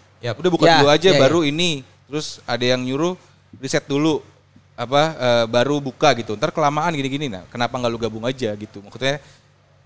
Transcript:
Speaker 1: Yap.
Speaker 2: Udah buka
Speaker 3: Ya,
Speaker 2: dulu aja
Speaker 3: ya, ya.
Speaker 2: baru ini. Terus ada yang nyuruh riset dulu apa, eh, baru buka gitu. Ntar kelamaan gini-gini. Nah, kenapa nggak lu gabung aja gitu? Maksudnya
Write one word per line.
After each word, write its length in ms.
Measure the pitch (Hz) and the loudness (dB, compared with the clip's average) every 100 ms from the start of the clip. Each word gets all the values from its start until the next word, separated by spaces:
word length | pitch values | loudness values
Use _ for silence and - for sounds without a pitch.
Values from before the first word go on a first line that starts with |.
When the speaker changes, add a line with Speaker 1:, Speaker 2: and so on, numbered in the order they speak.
| _ _ | _ _
Speaker 1:
Yap. 160 | 120 110 | -8 -2
Speaker 2:
Udah 140 | 180 | 0
buka 160 | 170 156 | 4 4
Speaker 3:
Ya, 80 | 165 | 6
Speaker 2:
dulu 140 | 143 | 6
aja 160 | 156 180 | 4 4
Speaker 3:
ya, 80 | |
ya. 80 | 143 | 6
Speaker 2:
baru 180 | 135 165 | 4 4
ini. 420 | 147 151 175 143 131 _ | 0 0 -2 -4 -10 _
Terus 380 | - 147 - - | -10 -8 -8 -12
ada 220 | - 120 123 | -6 -2 0
yang 160 | 127 | 0
nyuruh 320 | 127 135 170 180 _ _ _ - | -2 -2 -4 -4 _ _ _ -12
riset 300 | 131 151 - | -4 -4 -2
dulu 400 | 139 160 147 - _ _ _ _ | 0 0 0 -6 _ _ _ _
apa, 280 | - 117 143 160 151 | -10 -2 2 2 0
eh, 300 | 127 120 117 | 2 2 2
baru 320 | 120 127 147 | 2 2 0
buka 320 | 135 - 151 | -4 0 2
gitu. 200 | 120 110 | 2 -2
Ntar 160 | 104 156 | -4 -4
kelamaan 420 | 170 147 151 170 | 0 0 0 -4
gini-gini. 360 | 156 135 139 147 | -4 -4 -4 -8
Nah, 180 | 95 85 | -10 -12
kenapa 280 | 113 117 127 | -6 -4 -2
nggak 120 | 120 | -4
lu 120 | 117 | -4
gabung 240 | 113 110 | -6 -6
aja 260 | 117 131 117 | -6 -4 -6
gitu? 300 | 104 104 104 | -6 -12 -18
Maksudnya 400 | 101 113 131 147 - _ _ _ _ _ | -18 -6 -6 -6 -10 _ _ _ _ _